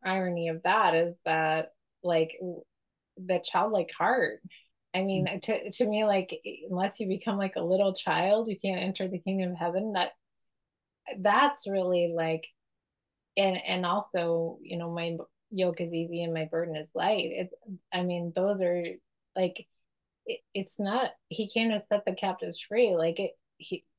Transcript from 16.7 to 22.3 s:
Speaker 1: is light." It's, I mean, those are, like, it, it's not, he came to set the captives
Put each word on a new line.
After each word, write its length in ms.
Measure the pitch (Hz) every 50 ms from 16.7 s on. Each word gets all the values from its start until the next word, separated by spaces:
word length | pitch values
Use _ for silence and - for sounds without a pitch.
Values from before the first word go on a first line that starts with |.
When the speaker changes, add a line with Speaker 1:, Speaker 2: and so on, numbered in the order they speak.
| 156
Speaker 1:
is 140 | 156 156 - -
light." 340 | - 170 196 214 190 - 160
It's, 220 | - - 180 185 - - _ 226 190 175 _ _ -
I 80 | 180
mean, 320 | 180 180 175 175 170 170 165
those 240 | 180 185 202 202 190
are, 220 | 185 175 175 175 170 175 180 - _ _ _ _ _ _ -
like, 320 | 190 185 180 180 - - _ _ _ _ _ _ _ _ _ _ _ -
it, 140 | 214 240 - _ _ -
it's 240 | 202 190 - - -
not, 320 | 202 196 220 254 254 - - _ _ -
he 180 | 160 220 214
came 220 | 202 - 226 226 226
to 120 | 214 208 -
set 160 | - 214 208 -
the 80 | 190 185
captives 460 | - 208 190